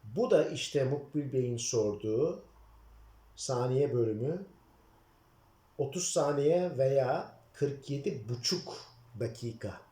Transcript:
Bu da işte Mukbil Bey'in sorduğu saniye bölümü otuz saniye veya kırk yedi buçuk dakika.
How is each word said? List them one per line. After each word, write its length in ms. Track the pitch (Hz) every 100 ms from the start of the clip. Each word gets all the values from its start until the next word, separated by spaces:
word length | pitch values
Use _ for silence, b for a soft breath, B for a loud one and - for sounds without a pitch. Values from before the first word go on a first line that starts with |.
Bu 280 | - 135 254
da 180 | 156 -
işte 340 | 127 - 143
Mukbil 500 | 131 143 - 151 135
Bey'in 240 | 127 123 117
sorduğu 840 | - 117 104 104 107 110 160 - - - - - - - - - - -
saniye 580 | - 123 127 131 143
bölümü 520 | 120 113 107 131 180 196 - _ - _ _ _ _ _ _ _ _ _ -
otuz 300 | 135 180 -
saniye 720 | 170 147 143 143 175 180 131
veya 640 | 135 135 127 160 - - _
kırk 360 | - 139 - -
yedi 340 | 139 208 117 107
buçuk 480 | 120 - 180 - - - - - 101
dakika. 600 | 120 - 120 110 104 - -